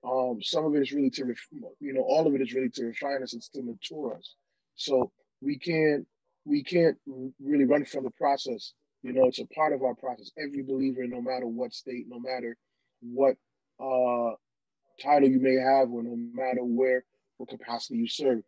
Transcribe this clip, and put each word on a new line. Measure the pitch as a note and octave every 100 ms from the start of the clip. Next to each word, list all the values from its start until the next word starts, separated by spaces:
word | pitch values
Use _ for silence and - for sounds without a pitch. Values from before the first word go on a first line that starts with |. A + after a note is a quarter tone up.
Um, | A#2+ B2+ B2+ A2+
some | F#2+ E3+
of | D#3
it | D3
is | C3+
really | C#3+ C3+
to, | C3 B2+
ref-, | A#2+ - D3+ - -
you | C#3+
know, | C3+
all | B2+ D3 D#3+
of |
it | C#3
is | B2+
really | B2 C3
to | - A#2
refine | A2 C#3+ C#3
us. | B2+
It's | A#2 -
to | D3
mature | B2 A2 - D#3 C#3 A2
us. | - _ _ _ _
So | _ - C3 A#2 _ _ _
we | C3+ C#3+
can't, | - E3 D#3 D3 - _ _ _ -
we | D3
can't | C3+ F3 E3 - - C3 C3 -
really | C#3 D3 C3
run | D3
from | C#3 C#3+
the | C3
process. | - D3+ C#3 - A2+ - _ _ _
You | B2
know, | B2 B2+
it's | B2
a | -
part | - D#3
of | C#3+
our | B2+
process. | A#2 B2+ A#2+ A2 -
Every | D3 C#3+
believer, | C3 C3+ C3+ B2+ B2
no | B2
matter | A#2+ B2+ B2
what | A#2 A#2+
state, | - - B2 A#2
no | A#2+
matter | B2+ B2+ A#2+ A#2 _ _ _ _
what, | A#2+ A#2+ C3+ - _ _ _ _
uh, | C3 B2+ B2 A#2+ A#2 G#2+ _ _ _ _ _ _
title | - D3 C#3
you | C3
may | C3 C3
have, | C3 C3+ B2+
or | A#2+
no | A#2 A#2+ A#2
matter | A#2+ C3 B2
where, | B2 A#2 C3 B2+ - _ _ _
what | A#2
capacity | - - A#2 - A#2
you | A#2
serve | - C3+ A#2